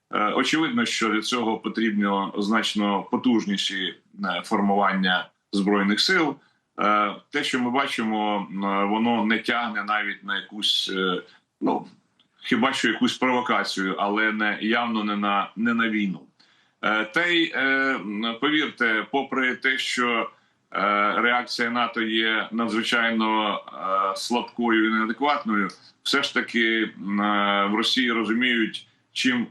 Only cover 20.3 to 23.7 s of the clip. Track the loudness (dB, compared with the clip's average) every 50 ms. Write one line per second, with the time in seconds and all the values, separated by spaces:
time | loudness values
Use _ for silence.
20.3 | -8 _ _ _ _ _ _ -8 -4 -2 0 2 2 2 2 2 2 2 2 2
21.3 | 2 2 0 -2 -4 -2 -2 -2 0 0 -2 -2 -2 -2 -2 0 0 0 2 2
22.3 | 2 0 -2 -2 -2 -2 -2 0 0 0 0 0 2 2 2 2 2 2 2 2
23.3 | 2 2 2 0 -2 -4 -6 -10